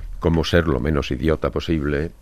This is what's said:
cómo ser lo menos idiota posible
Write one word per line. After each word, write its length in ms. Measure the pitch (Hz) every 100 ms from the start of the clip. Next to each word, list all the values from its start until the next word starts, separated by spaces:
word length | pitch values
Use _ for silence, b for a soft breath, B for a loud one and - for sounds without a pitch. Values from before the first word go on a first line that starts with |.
| b -
cómo 240 | 82 82
ser 240 | 76 87 80
lo 140 | 65
menos 320 | 67 73 67
idiota 380 | 64 73 76 73
posible 600 | 80 - 82 71 71 85 -